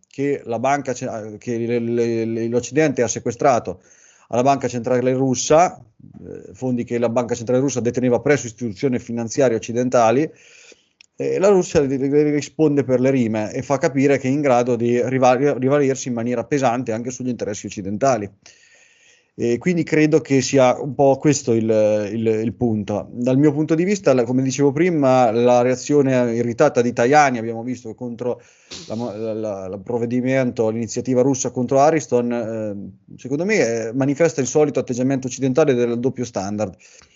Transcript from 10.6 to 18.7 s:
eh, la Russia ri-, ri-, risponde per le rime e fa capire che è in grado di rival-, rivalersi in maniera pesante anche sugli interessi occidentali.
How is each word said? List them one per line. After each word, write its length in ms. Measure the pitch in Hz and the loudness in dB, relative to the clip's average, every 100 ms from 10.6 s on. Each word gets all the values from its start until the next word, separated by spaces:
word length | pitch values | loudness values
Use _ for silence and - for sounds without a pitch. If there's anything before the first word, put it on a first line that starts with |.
| - _ _ _ _ - | -20 _ _ _ _ -8
eh, 220 | 139 135 | -4 0
la 100 | 190 | 4
Russia 320 | 196 180 165 | 4 2 0
ri-, 160 | 139 135 | 0 0
ri-, 340 | 139 147 151 | 0 2 2
risponde 520 | 147 139 - 156 143 | 0 -4 0 2 2
per 160 | 131 127 | 2 2
le 100 | 131 | 2
rime 420 | 135 113 110 107 | 2 0 -2 -4
e 100 | 117 | -6
fa 160 | 131 139 | -2 0
capire 400 | 165 139 139 143 | 0 2 2 2
che 100 | 131 | 0
è 20 | |
in 100 | 143 | 0
grado 340 | 143 123 123 | 2 2 2
di 260 | 120 120 120 120 | 0 0 0 0
rival-, 500 | 131 127 127 143 131 | 2 4 4 2 0
rivalersi 500 | 131 147 135 131 135 | 2 2 2 -2 -4
in 60 | |
maniera 300 | 117 117 120 | -4 -4 -4
pesante 480 | 113 147 127 120 117 | -2 0 0 0 -4
anche 180 | 110 123 | -6 -6
sugli 180 | 127 127 | -8 -6
interessi 380 | 113 98 104 104 | -6 -6 -8 -10
occidentali. 600 | - 95 101 135 117 101 - - _ _ | -10 -8 -2 0 0 -4 -14 -20 _ _